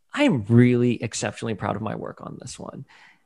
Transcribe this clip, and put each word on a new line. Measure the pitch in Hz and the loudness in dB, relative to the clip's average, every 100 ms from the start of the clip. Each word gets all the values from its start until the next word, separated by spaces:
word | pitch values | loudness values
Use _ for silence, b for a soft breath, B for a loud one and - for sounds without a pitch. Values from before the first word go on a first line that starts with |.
| _ | _
"I'm | - 294 143 101 | 0 2 2 4
really | 117 123 120 123 117 | 6 8 6 2 0
exceptionally | 113 - 107 - 113 | -4 -6 -6 -6 -8
proud | 98 104 104 | -4 -4 -4
of | |
my | 110 - | -6 -8
work | - - | -10 -12
on | - - | -16 -14
this | - - | -16 -14
one." | - - 135 b b b | -14 -16 -18 b b b